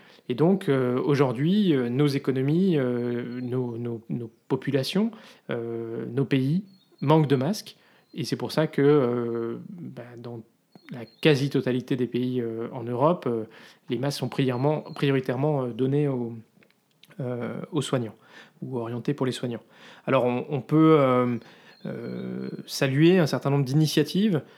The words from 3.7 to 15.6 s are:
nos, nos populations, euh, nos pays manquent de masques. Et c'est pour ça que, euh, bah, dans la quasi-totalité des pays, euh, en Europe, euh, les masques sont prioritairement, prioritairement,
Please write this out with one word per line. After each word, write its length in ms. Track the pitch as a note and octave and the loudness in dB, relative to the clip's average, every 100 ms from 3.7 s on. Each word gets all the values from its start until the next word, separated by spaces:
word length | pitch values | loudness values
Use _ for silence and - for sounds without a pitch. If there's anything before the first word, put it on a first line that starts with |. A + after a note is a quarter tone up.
| A#2 | -6
nos, 240 | A#2+ A#2 - | -6 -8 -8
nos 220 | C3 A#2 - _ | -8 -8 -14 _
populations, 600 | C3+ - C3+ C3+ F#3 A3+ A3 - - - | -4 0 -2 0 0 0 -4 -18 -18 -8
euh, 560 | B2 A#2 A#2 A2+ A#2 A#2 | -6 -4 -6 -6 -8 -4
nos 140 | B2 | -2
pays 400 | B2 C#3 C3 F3+ - - _ _ | 0 2 2 0 -2 -14 _ _
manquent 260 | C#3+ D#3+ D3 | 4 4 6
de 80 | C3+ | 2
masques. 400 | C#3 G#3+ - - _ _ _ | 2 -4 -8 -20 _ _ _
Et 120 | - | -10
c'est 120 | B2+ A#2+ | -6 -4
pour 160 | A#2+ | -2
ça 140 | - D#3 | -2 0
que, 160 | - | 2
euh, 760 | C#3+ D3 A#2+ B2 A#2 A#2 A#2 A#2 - | 4 4 4 0 -2 -4 -6 -8 -12
bah, 320 | F3 C3 B2+ B2 A#2+ | -14 -14 -14 -16 -16
dans 240 | A#2+ A#2 - _ _ - - | -14 -14 -16 _ _ -20 -16
la 140 | C3 A2+ _ | -14 -14 _
quasi-totalité 760 | D#3 C3+ C#3 C#3 B2+ B2+ A#2+ C3+ | 4 4 2 0 -2 -4 -4 -4
des 100 | A#2+ | -2
pays, 360 | A#2+ B2+ B2+ | -2 -2 -4
euh, 260 | A2+ A2+ A2+ | -4 -6 -8
en 100 | C3 | -8
Europe, 420 | A#2 B2 D3+ F3+ C3 | -6 2 2 2 0
euh, 180 | A#2 G#2+ - - - - | -2 -4 -14 -20 -20 -8
les 80 | A#2+ | -4
masques 220 | C#3 - | -4 -4
sont 100 | C3 | -4
prioritairement, 540 | - C3 B2 C#3+ D3+ | -2 0 0 0 0
prioritairement, 800 | - - C#3 C3+ C3 B2 D3+ C#3+ | -4 -2 0 0 0 -2 0 0